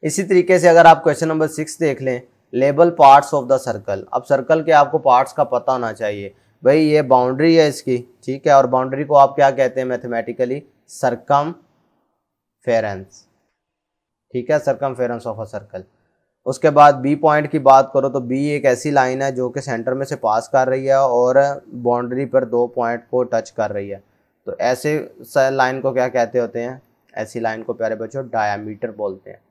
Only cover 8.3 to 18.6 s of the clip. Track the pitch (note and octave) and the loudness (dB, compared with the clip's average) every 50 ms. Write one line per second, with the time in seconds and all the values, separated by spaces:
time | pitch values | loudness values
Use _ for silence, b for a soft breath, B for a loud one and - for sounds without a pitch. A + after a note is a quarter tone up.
8.3 | C3 C#3 _ D#3 C#3+ C#3 C3+ B2 C3 B2+ C3 C3 C3 C3+ D3+ D3 D3 C#3+ C#3 C3+ | -10 -4 _ 4 4 4 4 4 0 -2 -2 -2 -6 -8 -6 2 6 6 6 6
9.3 | C3+ D3 C#3+ C#3 C3+ B2 C3 B2+ - C3 C3 B2+ B2+ A#2+ B2 B2 A#2 A#2 A2+ A#2+ | 4 2 2 2 2 0 -2 -2 -2 -4 -6 -6 -6 -8 -8 -6 -6 -6 -6 -8
10.3 | A#2+ - B2+ B2 C3 D3 - _ _ _ _ _ - - - B2+ A#2+ A#2+ - _ | -6 -6 -4 -4 -4 -8 -10 _ _ _ _ _ -12 -4 -4 -4 -4 -4 -4 _
11.3 | C#3+ C#3 D3 D#3+ E3+ _ _ _ _ _ _ _ _ _ _ _ _ _ _ _ | 0 0 0 -2 -8 _ _ _ _ _ _ _ _ _ _ _ _ _ _ _
12.3 | _ _ _ _ _ _ _ - A#2 A2+ A2 G#2 G2 F#2 F#2+ _ _ - _ _ | _ _ _ _ _ _ _ -2 -2 -2 -2 -4 -8 -10 -14 _ _ -20 _ _
13.3 | _ _ _ _ _ _ _ _ _ _ _ _ _ _ _ _ _ _ _ _ | _ _ _ _ _ _ _ _ _ _ _ _ _ _ _ _ _ _ _ _
14.3 | - B2+ A#2+ A#2+ D3+ D3+ C#3+ D3+ C3 - C#3 C3+ B2+ A#2+ B2+ A#2+ A#2+ A2+ - A#2 | -10 -10 -4 -2 -4 -2 -2 -4 -4 -4 -4 -8 -6 -4 -6 -6 -6 -8 -8 -10
15.3 | G#2 G#2+ A2 G#2 - G#2 - _ - F#2 F#2 _ _ _ _ _ _ _ _ _ | -10 -10 -12 -12 -12 -16 -16 _ -18 -18 -18 _ _ _ _ _ _ _ _ _
16.3 | _ _ _ - C3+ - - D#3 C#3+ D3 D3 D3 C#3+ C3 B2+ C#3 D3 D3 D#3 D#3 | _ _ _ -8 -6 0 0 2 6 8 8 8 6 4 -2 -4 -4 0 0 0
17.3 | D3+ D3+ D3 C#3+ - D#3 C3 C3+ C3 C3 - - - C#3+ C3 C#3 B2 C#3 B2 A#2+ | 2 2 -2 -2 -6 0 4 6 6 6 4 2 -2 -2 -2 0 -4 -4 -6 -4
18.3 | B2+ C3+ C#3+ D3 D3 D3 | -4 -4 -2 -4 -4 -2